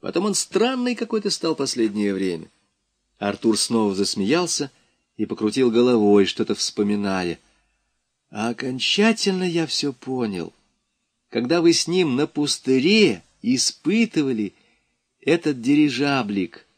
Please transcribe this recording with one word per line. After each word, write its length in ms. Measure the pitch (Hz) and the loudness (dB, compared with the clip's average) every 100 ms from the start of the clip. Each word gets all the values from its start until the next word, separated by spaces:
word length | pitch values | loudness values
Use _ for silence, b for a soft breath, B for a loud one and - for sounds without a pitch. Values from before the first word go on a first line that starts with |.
Потом 260 | - 123 208 | -4 -2 -2
он 80 | |
странный 600 | 190 - - 233 262 247 | -2 -2 0 0 0 -4
какой-то 360 | 233 226 220 202 | -4 -4 -4 -4
стал 260 | - 165 156 | -4 -4 -2
последнее 580 | 139 - 110 101 101 | -4 -2 -2 0 -2
время". 340 | 95 95 85 80 _ _ _ _ _ _ _ | -2 -4 -4 -10 _ _ _ _ _ _ _
Артур 400 | 101 101 113 107 | -6 -2 0 0
снова 360 | - 117 107 | 0 0 0
засмеялся 760 | 95 98 - 98 160 175 - 143 _ _ _ _ _ | 0 -2 -2 0 0 0 -4 -6 _ _ _ _ _
и 100 | 107 | -6
покрутил 440 | - 107 117 127 | -2 -2 2 2
головой, 560 | 113 123 120 104 104 95 | 4 4 4 6 6 4
что-то 280 | - 113 | 0 -4
вспоминая. 840 | 104 - - 101 104 101 95 90 76 _ _ _ _ _ _ _ _ _ | -2 -4 -2 -2 0 -2 -2 -4 -8 _ _ _ _ _ _ _ _ _
"А 200 | 104 113 | -8 -6
окончательно 920 | 117 135 127 - - 214 226 - 185 | -6 -8 -6 -4 2 2 2 -2 -2
я 240 | 185 170 165 | -2 -2 -4
все 260 | - 143 | -4 -4
понял, 600 | 131 - 131 113 92 82 _ _ _ _ _ _ _ _ | -6 -8 -4 -4 -4 -8 _ _ _ _ _ _ _ _
когда 300 | 117 123 165 | -6 0 2
вы 120 | 170 | 4
с 160 | 165 - | 2 0
ним 260 | 180 170 | 0 0
на 120 | 127 151 | 0 -2
пустыре 960 | - 147 - - 131 143 220 196 92 _ _ | -2 -4 -4 2 2 4 4 4 2 _ _
испытывали 1080 | 113 127 - - 147 214 226 - 139 117 101 _ _ _ _ _ _ _ | -2 0 0 -2 -2 0 2 0 -2 -2 -4 _ _ _ _ _ _ _
этот 400 | - 170 160 135 | 0 0 0 -2
дирижаблик". 1040 | 117 147 151 123 143 139 104 101 87 - _ | 2 4 4 2 0 0 -2 -2 -4 -8 _